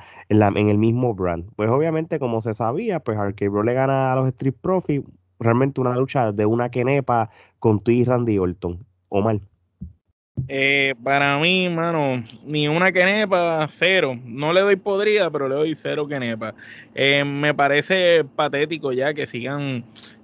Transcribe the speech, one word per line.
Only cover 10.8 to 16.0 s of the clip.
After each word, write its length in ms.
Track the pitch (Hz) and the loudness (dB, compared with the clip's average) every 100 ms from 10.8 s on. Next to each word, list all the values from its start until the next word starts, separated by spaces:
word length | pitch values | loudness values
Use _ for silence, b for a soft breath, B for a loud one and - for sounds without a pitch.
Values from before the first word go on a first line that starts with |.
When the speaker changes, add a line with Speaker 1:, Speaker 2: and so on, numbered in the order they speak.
| 135 123 | 0 -2
Speaker 2:
para 360 | 127 139 143 143 | 0 2 2 2
mí, 300 | 170 185 180 | 2 2 0
mano, 540 | 165 170 165 139 127 113 - | -2 -2 0 0 -2 -6 -16
ni 240 | 139 151 147 | -6 -2 0
una 240 | 160 185 | 2 2
quenepa, 720 | 185 185 208 208 185 170 160 151 | 4 2 2 2 2 2 0 -2
cero. 480 | - 175 190 143 123 | 0 2 2 0 -4
No 280 | 123 113 151 | -10 -6 0
le 80 | 180 | 2
doy 160 | 202 190 | 4 2
podrida, 540 | 208 196 208 214 170 | 0 -2 2 2 0
pero 180 | 147 135 | -2 -2
le 60 | |
doy 200 | 135 160 | -2 -2
cero 320 | 151 143 147 | -4 -6 -4